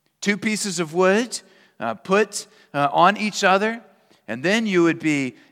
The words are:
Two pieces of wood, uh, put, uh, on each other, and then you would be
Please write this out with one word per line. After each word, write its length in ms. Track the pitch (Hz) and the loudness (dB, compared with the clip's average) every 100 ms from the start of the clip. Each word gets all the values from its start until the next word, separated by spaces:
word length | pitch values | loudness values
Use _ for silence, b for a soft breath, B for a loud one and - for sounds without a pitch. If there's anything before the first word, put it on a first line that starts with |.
| _ _ | _ _
Two 160 | 202 208 | -4 -2
pieces 440 | 220 208 208 170 | -2 -4 -4 -6
of 120 | 160 | -4
wood, 460 | 170 185 208 240 - - b b b | 2 4 2 0 -8 -16 b b b
uh, 140 | 113 | -6
put, 540 | 110 - 196 208 - - b b | -6 0 0 0 -4 -14 b b
uh, 160 | 143 143 | -2 0
on 240 | 160 180 208 | 4 2 2
each 300 | 214 - 196 | -4 0 2
other, 360 | 190 214 233 - _ b b - | 4 0 -4 -14 _ b b -12
and 160 | 117 | -4
then 220 | 165 220 220 | 0 0 2
you 180 | 180 | 2
would 160 | 170 151 | 2 2
be 360 | 156 143 131 - B | -2 -2 -4 -8 B